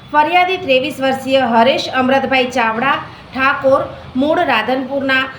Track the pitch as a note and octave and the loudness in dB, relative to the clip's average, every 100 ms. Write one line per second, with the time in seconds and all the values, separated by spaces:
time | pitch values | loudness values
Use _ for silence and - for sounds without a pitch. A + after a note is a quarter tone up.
0 | - D4+ D4+ F4+ F4+ F#4 C4+ C4 D4 C4+ | -4 0 2 2 2 0 0 0 0 -4
1 | C4+ B3+ C4 C4 B3 A#3 A#3+ D#4 - C4 | -2 -2 0 0 2 4 4 2 -2 -2
2 | B3+ C4+ C4 C4 B3 B3+ A3+ A3 C4+ D#4 | 2 2 2 0 0 0 -2 0 -2 -2
3 | - - - B3+ C4+ C#4 C4+ C#4 - - | -6 -16 -12 -2 0 2 2 2 0 -10
4 | - B3+ D4 E4 D4+ A3+ A3 C4 B3+ C#4 | -8 -2 0 2 2 0 0 -2 -2 -4
5 | C4+ C4 C4+ | 0 0 -2